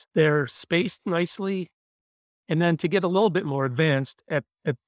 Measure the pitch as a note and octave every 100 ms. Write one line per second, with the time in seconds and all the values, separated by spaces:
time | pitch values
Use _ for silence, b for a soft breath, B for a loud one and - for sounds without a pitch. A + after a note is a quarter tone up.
0 | - D#3+ D#3 D3 C3+ - - E3+ G#3 -
1 | G3+ E3+ F3 - G3 F#3+ E3 _ _ _
2 | _ _ _ _ - D#3+ F3 E3 E3+ F#3+
3 | F3 F#3 G#3+ E3+ D#3 C#3 C3+ B2 D#3+ C3+
4 | C3+ - - D3+ - _ - C3+